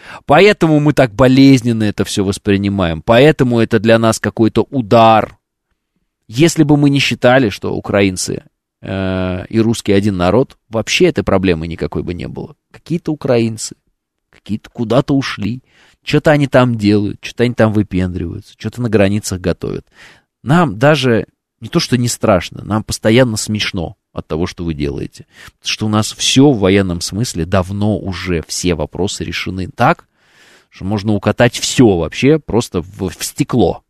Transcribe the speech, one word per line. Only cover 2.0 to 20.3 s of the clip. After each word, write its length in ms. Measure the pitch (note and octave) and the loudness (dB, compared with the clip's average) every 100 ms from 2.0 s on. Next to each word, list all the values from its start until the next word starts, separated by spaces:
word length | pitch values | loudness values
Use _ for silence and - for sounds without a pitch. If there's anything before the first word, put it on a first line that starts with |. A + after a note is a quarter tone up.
все 200 | G2 - | -4 -2
воспринимаем. 760 | F#2+ G2+ - G2 G2+ G2+ E2+ D#2+ | -2 -2 0 0 0 0 -2 -2
Поэтому 580 | - A#2 D3 D3+ B2+ A#2 | 2 4 4 4 2 0
это 200 | A2+ A2+ | 0 2
для 180 | A2 A2+ | 4 4
нас 220 | A2+ A2 | 2 0
какой-то 440 | G#2+ - A2 - - | -2 0 0 0 -2
удар. 680 | C#3 G2+ A#2 A2+ A2 - - _ _ _ _ _ _ _ _ - | -4 2 4 6 4 0 -8 _ _ _ _ _ _ _ _ -6
Если 360 | A2+ E3 - | 2 2 2
бы 140 | D3 D3 | 2 4
мы 120 | C#3+ | 2
не 100 | C#3 | 2
считали, 500 | - A#2 B2 C3 A2+ | -2 0 2 4 2
что 240 | - - | -2 -8
украинцы, 680 | F#2+ - G2+ G2+ F2+ - - - _ _ _ | -6 -2 0 0 -2 -6 -8 -12 _ _ _
э, 640 | G2+ F#2+ F#2+ F#2 F#2 F#2 - | -10 -6 -4 -4 -4 -6 -4
и 100 | A2 | -2
русские 380 | A2+ A2+ - G2+ | 0 -2 0 2
один 200 | G#2 F#2 | 2 0
народ, 400 | F2 G#2+ C#3+ _ _ | 2 2 0 _ _
вообще 360 | G#2+ - - F3+ | -8 -4 0 0
этой 180 | - | 0
проблемы 440 | - F#2+ F#2 D#2+ E2 | -2 0 0 0 -4
никакой 360 | E2 D#2 E2+ | -8 -6 -6
бы 100 | - | -8
не 140 | F2 B1+ | -8 -10
было. 280 | - - - _ | -12 -14 -18 _
Какие-то 400 | - - E3+ - | -18 -8 -6 -6
украинцы, 640 | D3+ - A#2+ A2+ A2 - - _ _ _ _ _ | -4 0 0 0 -6 -12 -16 _ _ _ _ _
какие-то 400 | _ - G#2+ - | _ -10 -10 -8
куда-то 460 | - A2+ A2+ - C#3 | -8 0 0 2 0
ушли, 480 | - - G#2 B2+ - _ _ _ | -2 -6 -8 -8 -14 _ _ _
че-то 280 | - D3 - | -4 0 2
они 160 | D3 C#3 | 2 2
там 280 | C3 B2+ A2+ | 2 2 2
делают, 460 | G#2 G#2 G#2 - | 2 2 0 -6
че-то 220 | - - | -10 -4
они 100 | A#2+ | -2
там 200 | A#2+ A2 | 2 0
выпендриваются, 840 | G#2 G2+ F#2 F#2 F2+ F2 F#2+ - - | 0 -2 -2 -4 -4 -8 -10 -16 -12
че-то 260 | A2 - | -10 -6
на 80 | A#2+ | 0
границах 500 | G#2 G2 G#2 - F#2 | 2 2 0 -4 -6
готовят. 480 | F2+ E2 - - - _ - _ _ | -4 -6 -6 -10 -12 _ -20 _ _